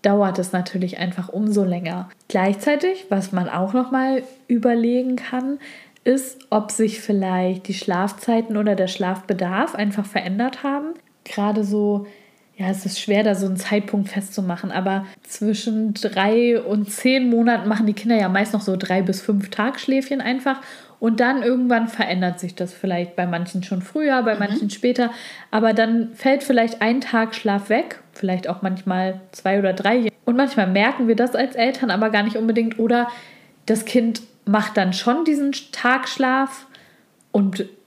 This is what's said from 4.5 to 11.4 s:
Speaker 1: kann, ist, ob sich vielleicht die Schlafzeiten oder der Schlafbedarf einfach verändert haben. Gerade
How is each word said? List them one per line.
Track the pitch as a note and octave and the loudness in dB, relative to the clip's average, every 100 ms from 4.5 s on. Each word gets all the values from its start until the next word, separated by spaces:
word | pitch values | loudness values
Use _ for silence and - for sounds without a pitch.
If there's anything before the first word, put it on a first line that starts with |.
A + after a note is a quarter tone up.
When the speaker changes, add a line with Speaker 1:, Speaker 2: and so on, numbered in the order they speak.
| A#3+ A#3+ A#3 A#3 B3 B3+ B3+ | 0 2 2 2 2 0 -2
Speaker 1:
kann, | - B3+ C4 C#4+ - - - _ | -4 -6 -4 -6 -10 -20 -20 _
ist, | - C4+ C4 - - | 0 0 -2 -14 -2
ob | G#3+ G#3+ | -2 -2
sich | - A3 A3 | 0 -2 -2
vielleicht | - G3+ F#3+ F#3 F#3 F#3 F#3+ | -2 0 2 0 0 -2 -6
die | |
Schlafzeiten | F#3+ - F3+ G3+ - - A3+ A3+ G#3 | -6 -2 0 -2 -4 0 0 0 0
oder | G#3 | 0
der | G3 F#3 | 2 0
Schlafbedarf | - F3+ F#3+ - F#3 F3+ F#3+ D4+ | -2 -4 -4 -4 -2 0 0 -2
einfach | - G#3 G3+ G3+ | -2 -2 -2 -4
verändert | - F#3 F#3+ B3 C4+ | -4 -4 -2 -2 -4
haben. | C#4 C#4 D4+ E4 _ _ | -4 -4 -6 -10 _ _
Gerade | - - | -12 -2